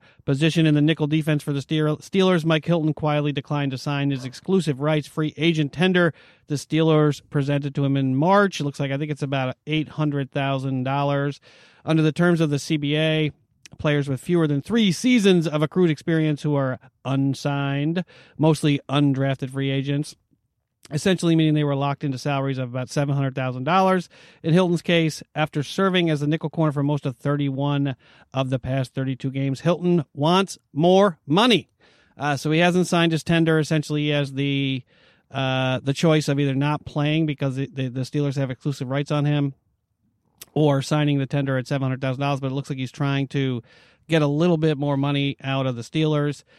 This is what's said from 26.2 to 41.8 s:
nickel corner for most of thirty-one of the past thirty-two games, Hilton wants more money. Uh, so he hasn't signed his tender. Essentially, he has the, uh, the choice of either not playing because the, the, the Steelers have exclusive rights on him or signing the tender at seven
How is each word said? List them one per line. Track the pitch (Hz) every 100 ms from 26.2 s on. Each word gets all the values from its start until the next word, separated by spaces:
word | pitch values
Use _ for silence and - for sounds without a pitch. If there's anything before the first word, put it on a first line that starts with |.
| 147
nickel | 160 156
corner | 165 156
for | 143
most | 143 147 139
of | 123
thirty-one | 143 143 143 135 143 143 139 127 _ - _
of | 135 131
the | 131
past | 127 135 127
thirty-two | 139 131 127 135
games, | 135 135 135
Hilton | 165 170 175 175 -
wants | 139 156 185 190 - _
more | 143 175 190 202 156 -
money. | 175 247 180 - _ _ _ _ -
Uh, | 147 139
so | 151
he | 156
hasn't | 175 180 175
signed | 170 170
his | 160
tender. | - 165 165 160
Essentially, | 147 156 143 151
he | 147
has | 147 139
the, | 135 143 139 135 131 - _ _ _ _
uh, | 135 131 131 131 127
the | 131
choice | 139 170 156 147
of | 139
either | 139
not | 135 143 151
playing | - 151 147 156 156
because | 139 139 131
the, | 135
the, | 131 127
the | 127
Steelers | 131 147 143 135
have | 131
exclusive | 127 151 135 127
rights | 139 143
on | 147
him | 147 147 143 - _ _ _ _ _ _ _ - -
or | 147 151 135
signing | - 151 147 139
the | 135
tender | 143 139 131
at | 120
seven | 143